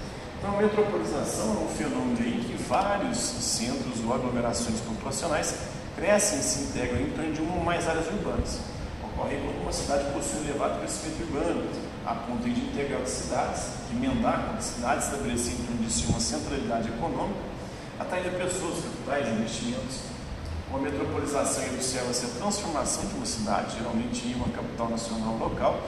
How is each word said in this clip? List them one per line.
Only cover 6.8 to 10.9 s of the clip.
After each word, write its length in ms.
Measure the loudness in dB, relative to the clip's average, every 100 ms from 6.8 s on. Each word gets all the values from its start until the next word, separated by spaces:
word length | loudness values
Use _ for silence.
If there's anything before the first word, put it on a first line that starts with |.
| 0 0
em 120 | 0
torno 200 | 0 -2
de 100 | 0
uma 160 | 0 0
ou 60 |
mais 240 | 2 2 2
áreas 200 | 2 0
urbanas. 500 | 0 0 0 0 -2 -4 -6 -6 -6 -6
Ocorre 320 | -2 -2 0
quando 240 | -2 -2
uma 100 | -2
cidade 400 | -2 2 2 2
possui 300 | 0 -2 -2
um 80 | 0
elevado 300 | 0 0 0
crescimento 420 | -2